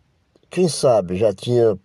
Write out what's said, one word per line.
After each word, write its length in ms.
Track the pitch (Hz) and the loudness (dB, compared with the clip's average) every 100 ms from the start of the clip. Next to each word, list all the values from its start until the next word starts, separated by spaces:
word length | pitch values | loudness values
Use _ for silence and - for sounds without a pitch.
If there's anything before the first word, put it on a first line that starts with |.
| _ _ _ _ _ | _ _ _ _ _
quem 180 | 175 180 | -2 -2
sabe, 480 | - 139 107 87 92 | 0 2 2 0 -2
já 160 | 110 | -2
tinha 440 | 95 120 120 113 95 | -2 -2 2 2 0